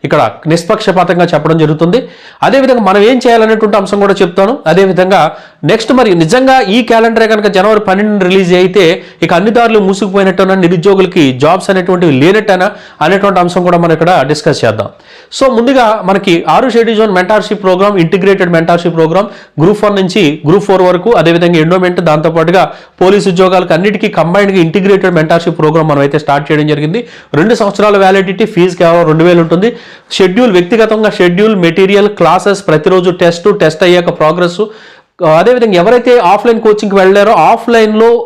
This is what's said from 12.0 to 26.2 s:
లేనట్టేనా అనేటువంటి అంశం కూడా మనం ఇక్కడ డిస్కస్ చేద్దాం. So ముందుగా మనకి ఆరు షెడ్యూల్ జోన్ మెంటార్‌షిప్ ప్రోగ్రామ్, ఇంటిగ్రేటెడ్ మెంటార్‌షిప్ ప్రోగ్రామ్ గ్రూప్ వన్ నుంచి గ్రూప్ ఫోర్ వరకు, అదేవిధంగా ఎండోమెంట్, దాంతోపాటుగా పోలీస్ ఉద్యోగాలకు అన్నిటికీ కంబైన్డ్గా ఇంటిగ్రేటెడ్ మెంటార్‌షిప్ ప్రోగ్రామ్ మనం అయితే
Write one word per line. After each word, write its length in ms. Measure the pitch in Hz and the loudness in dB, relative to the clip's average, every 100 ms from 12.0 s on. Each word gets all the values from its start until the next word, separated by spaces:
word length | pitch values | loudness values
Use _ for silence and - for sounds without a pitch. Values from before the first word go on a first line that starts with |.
| 175 135 | 0 2
లేనట్టేనా 460 | 151 208 208 180 185 202 - - 151 | 2 2 0 -2 -2 -6 -20 -6 -2
అనేటువంటి 340 | 190 202 180 | 0 0 0
అంశం 200 | 175 180 180 | 0 0 0
కూడా 120 | 175 | 0
మనం 100 | 170 160 | 0 0
ఇక్కడ 160 | 165 180 139 | 2 0 0
డిస్కస్ 300 | 147 - 139 | -2 -2 0
చేద్దాం. 260 | 120 107 101 - - - - - | -2 -2 -8 -10 -20 -20 -18 -2
So 40 | 269 226 | 0 0
ముందుగా 300 | 240 269 233 220 185 | 0 2 2 0 -2
మనకి 240 | 196 196 165 - 165 | -2 0 -2 0 0
ఆరు 140 | 254 226 | 2 0
షెడ్యూల్ 240 | 226 214 | 0 0
జోన్ 120 | 220 185 | 0 0
మెంటార్‌షిప్ 420 | 180 214 214 208 190 | 0 -2 -2 -4 -2
ప్రోగ్రామ్, 300 | 185 202 196 165 | 0 0 0 -2
ఇంటిగ్రేటెడ్ 500 | 196 190 185 180 170 | 0 0 0 0 0
మెంటార్‌షిప్ 400 | 165 175 175 160 | 0 -2 -2 -2
ప్రోగ్రామ్ 300 | 160 170 220 - - - | 0 0 -4 -10 -16 -2
గ్రూప్ 200 | 160 208 208 | 0 0 -2
వన్ 100 | 202 | -2
నుంచి 220 | 190 220 156 151 147 | -2 0 -2 -2 0
గ్రూప్ 180 | 196 202 | 0 0
ఫోర్ 160 | 185 180 | 0 2
వరకు, 220 | 175 175 220 | 0 0 0
అదేవిధంగా 360 | 160 170 175 175 156 | 2 2 0 0 0
ఎండోమెంట్, 360 | 185 185 180 170 | 0 0 -2 -2
దాంతోపాటుగా 520 | 151 160 165 160 185 151 - - _ | 0 0 -2 0 0 -2 -6 -20 _
పోలీస్ 260 | 180 202 202 | 2 2 0
ఉద్యోగాలకు 400 | 180 185 185 185 156 | 0 2 0 0 -2
అన్నిటికీ 300 | 196 202 214 - | -2 -2 -4 -2
కంబైన్డ్గా 420 | 156 190 202 190 165 | -2 0 0 0 0
ఇంటిగ్రేటెడ్ 480 | 196 190 196 190 175 | 0 0 0 0 0
మెంటార్‌షిప్ 400 | 160 170 175 165 | 0 0 -2 -2
ప్రోగ్రామ్ 260 | 156 160 156 | 0 0 0
మనం 100 | 143 139 | 0 0
అయితే 100 | 143 | -2